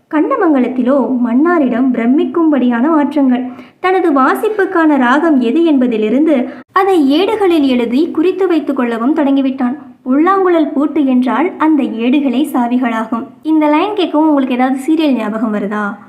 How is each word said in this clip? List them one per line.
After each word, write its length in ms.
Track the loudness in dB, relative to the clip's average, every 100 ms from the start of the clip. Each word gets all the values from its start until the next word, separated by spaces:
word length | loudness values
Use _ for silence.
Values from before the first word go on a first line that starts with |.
| _
கண்ணமங்கலத்திலோ 1000 | -2 0 0 2 2 0 -2 0 0 0 -2 0
மன்னாரிடம் 600 | 0 2 2 0 0 0
பிரமிக்கும்படியான 960 | 0 0 0 0 0 0 2 0 0 0
மாற்றங்கள். 640 | 0 0 0 0 0 -4 -12 -20 _
தனது 320 | -2 0 0
வாசிப்புக்கான 840 | 2 2 0 -2 -2 -2 0 2 2
ராகம் 440 | 2 2 2 2
எது 240 | 2 0
என்பதிலிருந்து 840 | 2 2 0 0 0 0 2 0 -2 -10 -6
அதை 360 | -2 2 2 2
ஏடுகளில் 580 | 2 0 0 2 2 2
எழுதி 420 | 0 0 0 0
குறித்து 360 | 0 0 0 0
வைத்துக் 300 | 0 0 -2
கொள்ளவும் 380 | -2 -2 0
தொடங்கிவிட்டான். 600 | 0 2 2 0 -2 -4 -6 -12 -16
புல்லாங்குழல் 720 | -2 0 2 2 2 2 0
பூட்டு 340 | 0 -2 0 0
என்றால் 500 | 2 0 0 -2 0
அந்த 260 | 0 2
ஏடுகளே 600 | 0 -2 0 0 0 -2 -2
சாவிகளாகும். 720 | -2 -2 0 -2 -4 -4 -6 -8 -12
இந்த 240 | -2 0 2
லைன் 280 | 2 0
கேட்கவும் 340 | -2 -2 0 2
உங்களுக்கு 260 | 2 0
ஏதாவது 240 | 0 -2 -2 -2
சீரியல் 260 | 0 0
ஞாபகம் 420 | 0 -2 -4 -4
வருதா? 300 | -4 -4 -4 -6 -8